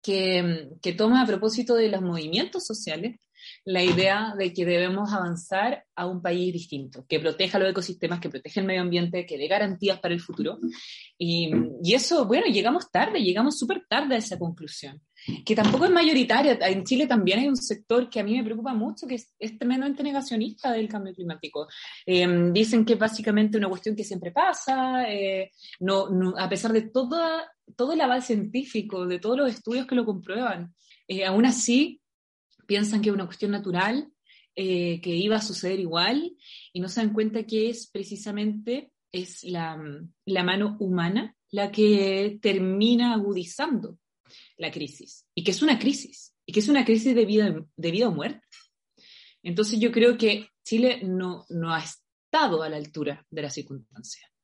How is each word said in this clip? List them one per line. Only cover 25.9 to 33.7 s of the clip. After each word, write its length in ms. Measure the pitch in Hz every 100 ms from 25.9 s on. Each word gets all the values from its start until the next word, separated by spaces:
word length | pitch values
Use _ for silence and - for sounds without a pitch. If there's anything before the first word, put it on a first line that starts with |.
| 196 190
no, 240 | 185 185 185
a 120 | 185
pesar 240 | 196 226
de 100 | 220
toda, 680 | 220 254 247 330 330 320 320 _ _ -
todo 160 | 254
el 80 | 320
aval 220 | 269 254
científico, 840 | 254 214 190 247 277 220 196 190 180
de 140 | 180
todos 180 | 208 262
los 120 | 277
estudios 360 | 220 - 247 254
que 80 |
lo 100 | 247
comprueban, 680 | 226 190 - 202 247 180 175 _ _ _ -
eh, 180 | 190
aún 220 | 190 196 254
así 560 | - - 247 302 - _ _ _ _ _ _ -
piensan 340 | 202 208 214
que 80 | 214
es 60 |
una 100 | 196
cuestión 260 | 180 - 208
natural, 600 | 202 196